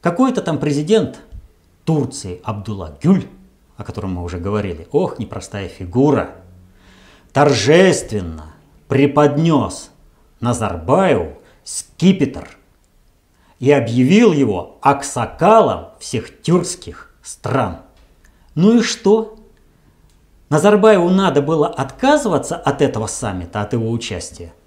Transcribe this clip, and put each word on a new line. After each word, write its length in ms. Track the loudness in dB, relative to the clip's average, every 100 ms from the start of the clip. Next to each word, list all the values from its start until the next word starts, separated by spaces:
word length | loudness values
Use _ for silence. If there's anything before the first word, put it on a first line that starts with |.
какой-то 400 | -2 0 0 0
там 180 | -4 -4
президент 600 | -2 -2 2 0 0 -8 -20 -20 -20 _ _ _
Турции 560 | -2 -2 -2 -8 -12 -10
Абдулла 520 | -8 -8 -8 -10 -10 -4
Гюль, 240 | 2 2 0 -18 -20 _ _ _
о 80 |
котором 300 | -14 -10 -8
мы 80 | -8
уже 160 | -8 -8
говорили, 480 | -4 -4 -4 -8 -4
ох, 260 | -2 -2 -6
непростая 500 | -10 -10 -12 -12 -12
фигура, 680 | -12 -6 2 2 2 -2 -12 -20 -20 -20 _ _ _ -20 _ _
торжественно 1200 | 2 2 2 4 6 6 2 -4 -8 -8 -12 -18 -20 _ _ _
преподнёс 1040 | 2 2 4 2 2 2 2 -2 -8 -18 _ _ _ _ _
Назарбаеву 960 | -4 -2 -4 -6 0 2 2 0 -2 -12 _ _
скипетр 920 | -14 -14 -14 _ 2 4 0 -4 -16 -20 _ _ _ _ _ _ _ _ _ _
и 120 | 2
объявил 640 | 2 2 0 4 6 6
его 460 | 4 0 -2 -8 -2
аксакалом 1040 | 0 0 -2 -6 -6 0 4 4 4 -2 -8 -18
всех 440 | -8 -8 -8 _
тюркских 720 | 0 0 0 -10 -14 -18 -20 _
стран. 560 | -20 -12 -4 -2 -2 -6 -18 _ _ _ _ _ _
Ну 240 | 2 4 4
и 40 |
что? 540 | 0 -2 2 2 0 -12 -20 _ _ _ _ _ _ _ _ _ _
Назарбаеву 580 | 2 4 4 6 4 4
надо 340 | 2 2 0
было 240 | 0 0 0
отказываться 880 | -2 -8 -2 2 2 2 -2 -2
от 280 | -4 -4 0
этого 240 | 0 0 -6
саммита, 560 | -6 -6 -6 -8 -6
от 100 | -4
его 180 | -4 -4
участия? 640 | -4 -6 -10 -10 -16 -20 -20